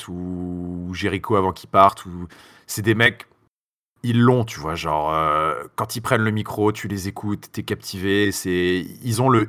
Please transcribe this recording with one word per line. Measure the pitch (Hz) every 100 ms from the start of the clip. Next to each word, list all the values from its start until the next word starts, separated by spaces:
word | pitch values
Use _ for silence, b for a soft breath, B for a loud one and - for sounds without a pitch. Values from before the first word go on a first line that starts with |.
| -
ou, | 90 90 90 90 87 87 87 90
ou |
Jericho | 87 95 98 -
avant | 101 95
qu'il | - -
parte. | 98 98 - 92
Ou, | 87 87 b b b
c'est | - -
des | 110
mecs, | 107 117 113 - _ _ _ _ _ _ _
ils | 120 117
l'ont, | 120 123
tu | 113 73
vois, | 78
genre, | 82 80 76 76
euh, | 80 78 76 78 65 -
quand | - 113
ils | 117
prennent | 117 117
le | 110
micro, | 107 - 107 107
tu | 110 98
les | 98 98
écoutes, | - 104 98 -
t'es | -
captivé, | - 101 - 95 98 101 101
c'est, | - 95 90 90 90 85 -
ils | 120 117
ont | 131
le | 117